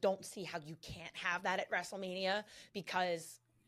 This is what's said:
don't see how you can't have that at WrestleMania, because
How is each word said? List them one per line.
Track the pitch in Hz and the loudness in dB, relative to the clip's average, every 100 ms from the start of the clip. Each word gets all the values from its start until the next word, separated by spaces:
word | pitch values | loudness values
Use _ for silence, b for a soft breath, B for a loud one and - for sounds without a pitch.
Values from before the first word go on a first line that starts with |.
don't | 196 190 | 4 4
see | - 214 | -2 -8
how | 160 170 | -6 -6
you | 151 160 | -6 -10
can't | - 175 165 | -10 -10 -10
have | - 185 180 | -2 0 2
that | 190 185 | 4 2
at | - | 2
WrestleMania, | 190 170 196 185 185 185 208 208 b b | 0 0 -4 -4 0 2 2 -2 b b
because | 202 - 180 180 170 - - _ _ | -8 0 2 2 2 -4 -16 _ _